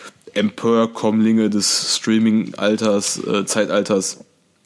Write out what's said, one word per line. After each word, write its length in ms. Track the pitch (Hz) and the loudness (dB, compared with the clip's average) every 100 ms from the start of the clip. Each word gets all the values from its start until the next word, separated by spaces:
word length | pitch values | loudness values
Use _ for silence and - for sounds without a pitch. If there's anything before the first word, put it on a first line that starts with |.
| - - - | -20 -20 -8
Emporkommlinge 1160 | - 104 - 117 117 113 113 110 110 110 113 107 | -2 -2 -2 0 2 2 -2 0 2 4 4 2
des 460 | 104 95 - - - | 0 0 -2 -2 -4
Streaming-Alters, 1300 | - 110 113 110 92 - 101 110 113 104 - - | 0 2 4 2 -2 -2 -2 0 2 0 -2 -6
äh, 200 | - 104 95 | -2 -2 -2
Zeitalters. 800 | 110 101 98 98 98 - - - _ _ _ | -2 0 0 0 0 -2 -10 -18 _ _ _